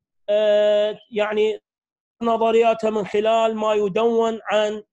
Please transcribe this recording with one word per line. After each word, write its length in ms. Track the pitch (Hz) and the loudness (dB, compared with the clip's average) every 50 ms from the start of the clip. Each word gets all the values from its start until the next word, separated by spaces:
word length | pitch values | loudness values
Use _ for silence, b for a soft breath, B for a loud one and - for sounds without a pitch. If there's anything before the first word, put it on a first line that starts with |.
| _ _ _ _ - - | _ _ _ _ -4 -2
آه، 680 | 208 214 214 208 208 208 208 208 208 208 208 214 208 - _ - | 0 0 2 2 2 2 2 2 2 2 0 -2 -4 -10 _ -10
يعني 480 | 240 208 208 214 214 214 214 220 208 - _ _ _ _ _ _ _ _ _ _ _ - | -4 -4 -4 -2 0 0 0 0 -2 -6 _ _ _ _ _ _ _ _ _ _ _ -6
نظرياتها 680 | 233 233 226 220 233 226 226 226 233 226 226 220 220 220 | -2 -2 0 0 0 2 2 4 4 2 0 0 -2 -2
من 160 | 220 214 190 | -2 -2 -4
خلال 500 | 185 - 208 214 220 226 226 226 226 220 | -2 -2 -2 0 2 0 2 0 0 -2
ما 180 | 214 214 214 214 | -2 -2 0 0
يدون 680 | 208 208 196 170 214 226 233 233 226 226 226 226 214 - | 0 0 -2 0 0 0 2 2 2 0 0 -2 -6 -6
عن، 380 | 180 202 214 214 208 214 214 - _ | -2 0 0 0 0 -4 -8 -12 _